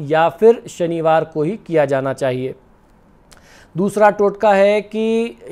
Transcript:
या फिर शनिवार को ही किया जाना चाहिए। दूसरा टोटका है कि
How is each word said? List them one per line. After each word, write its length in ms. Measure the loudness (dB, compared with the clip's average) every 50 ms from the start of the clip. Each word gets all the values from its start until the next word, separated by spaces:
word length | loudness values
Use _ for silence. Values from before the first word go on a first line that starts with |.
या 280 | -6 -2 0 0 0 0
फिर 340 | 0 2 2 2 2 2 -2 -16
शनिवार 560 | -8 -6 -6 -4 -4 -2 0 2 2 2 0
को 180 | -2 -4 -4 -4
ही 160 | -4 -4 -8 -10
किया 180 | -2 0 0 0
जाना 280 | 2 0 -2 -2 -4 -6
चाहिए। 420 | -4 -4 -4 -4 -4 -6 -8 -10 _ _ _ _ _ _ _ _ _ _ _ _ _ _ _ -20 -20 _ _ -20 -20 -20 _ -6
दूसरा 340 | -4 -4 -4 0 2 2 2
टोटका 420 | 4 2 0 0 0 0 2 2 4
है 280 | 4 4 4 2 0
कि 580 | -2 -4 -6 -4 -2 -2 -2 -2 -2 -4 -8 -14 -14 -10